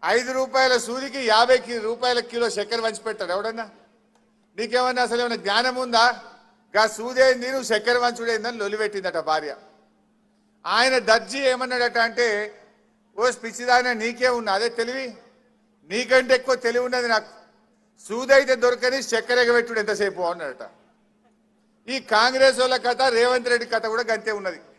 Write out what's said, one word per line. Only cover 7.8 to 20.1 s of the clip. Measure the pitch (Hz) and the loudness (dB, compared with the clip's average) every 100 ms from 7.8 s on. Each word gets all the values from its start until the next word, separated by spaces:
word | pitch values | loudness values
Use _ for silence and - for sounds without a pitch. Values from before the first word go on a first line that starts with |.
| 214 247 | 2 2
వంచుడేందని" | 240 233 233 226 220 233 | 0 -2 -4 -4 -4 -6
లొలిపెట్టిందట | 202 214 214 208 185 170 | -6 -4 -4 -4 -6 -4
భార్య. | 151 156 151 131 - _ _ _ _ _ _ _ _ _ 165 | -2 -2 -2 -12 -18 _ _ _ _ _ _ _ _ _ -2
ఆయన | 202 254 262 | 2 2 2
దర్జీ | 214 226 190 254 | 2 2 2 -2
ఏమన్నాడట | 277 254 247 247 240 240 | 0 0 -2 -2 -2 0
అంటే, | 226 220 240 208 214 - _ _ _ _ _ 190 | -2 0 -2 0 -6 -12 _ _ _ _ _ -2
"ఓ | 240 | -2
పిచ్చిదానా, | 240 233 220 247 247 247 | -2 -10 -10 2 2 2
నీకే | 233 220 240 254 | -2 -4 0 0
ఉన్నా | 247 220 | 0 -2
అదే | 196 233 | -2 -2
తెలివి, | 233 233 262 262 214 - _ _ _ _ _ | -4 -6 -6 -8 -12 -20 _ _ _ _ _
నీకంటే | 147 196 240 254 254 | _ -6 2 2 4
ఎక్కువ | 254 254 | 0 2
తెలివి | 254 240 233 | -2 0 0
ఉన్నది | 247 247 240 | 0 -2 0
నాకు. | 220 214 - - _ _ _ _ _ - | 0 -2 -20 -20 _ _ _ _ _ -10
సూదైతే | 220 254 277 269 | -8 4 6 6
దొరకని | 254 247 240 247 269 | 2 2 2 -2 -2
చక్కెర | - 226 220 240 | -2 -4 0 2
ఎగబెట్టుడు | 240 240 233 226 | 4 2 0 -4
ఎంతసేపు?" | 208 202 208 | -2 -2 -2